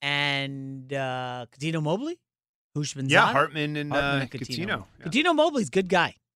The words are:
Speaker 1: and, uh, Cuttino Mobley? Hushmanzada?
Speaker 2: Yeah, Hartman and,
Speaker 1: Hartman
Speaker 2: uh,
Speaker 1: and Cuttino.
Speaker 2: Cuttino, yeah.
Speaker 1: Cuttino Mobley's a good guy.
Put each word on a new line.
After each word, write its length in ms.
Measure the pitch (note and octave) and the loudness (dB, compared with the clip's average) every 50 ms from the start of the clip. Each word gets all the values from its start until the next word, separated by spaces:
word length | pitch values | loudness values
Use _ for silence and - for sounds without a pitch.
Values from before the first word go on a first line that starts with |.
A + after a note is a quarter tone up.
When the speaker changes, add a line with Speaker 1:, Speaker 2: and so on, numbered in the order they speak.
| C#3+ | -4
Speaker 1:
and, 880 | C#3+ C#3+ C#3+ C#3+ C#3+ C#3 C#3 C#3 C#3 C#3 C3+ C3+ C3+ C3+ C3+ C3 C3+ C#3 | -2 0 0 0 0 0 -2 -2 -4 -6 -8 -10 -10 -10 -12 -8 -6 -4
uh, 540 | C3+ C3+ C3 B2+ B2+ B2+ B2 B2 B2 A#2+ - | -4 -2 -4 -4 -4 -6 -6 -8 -8 -10 -14
Cuttino 300 | _ C3 D3 D#3+ E3 D#3+ | _ -6 -4 -2 -2 -2
Mobley? 380 | D3+ D3 F3 G#3+ C#4+ D#4+ F4 - _ _ _ _ _ _ _ _ _ _ - | 0 0 0 -2 -2 -6 -8 -10 _ _ _ _ _ _ _ _ _ _ -6
Hushmanzada? 320 | D3 D3 C#3 - C#3 C3+ C3+ | -6 -6 -4 -6 -4 0 4
Speaker 2:
Yeah, 220 | D#3+ G3 A3 G3+ | 6 6 6 6
Hartman 440 | A#3 C#3 D#3 D#3 D3 D#3 D3 D3+ D3+ | 6 4 2 2 0 -2 -2 -2 -2
and, 160 | D3 D3 D3 | -4 -4 -2
Speaker 1:
Hartman 240 | C#3+ C#3+ C#3 C#3 C#3 C#3 | 0 0 2 2 0 0
Speaker 2:
uh, 20 | |
Speaker 1:
and 100 | C3 A#2+ | -2 -4
Cuttino. 360 | - A#2+ B2 - B2+ C3 F3 | -6 -8 -8 -6 -6 -6 -4
Speaker 2:
Cuttino, 180 | A3 F3 A2+ F#2 - _ - | -4 -4 -6 -6 -12 _ -12
yeah. 60 | - | -8
Speaker 1:
Cuttino 280 | E3+ F3+ C4+ D#4 F4+ D#4+ | -2 0 2 2 4 4
Mobley's 320 | D4+ D4+ F4 D4 C4 G3 B2+ | 4 4 4 2 0 0 0
a 20 | |
good 180 | - - F#3+ E3+ | 0 0 2 2
guy. 260 | F#3+ F3 D#3+ B2 - _ _ _ _ | 4 2 2 2 -2 _ _ _ _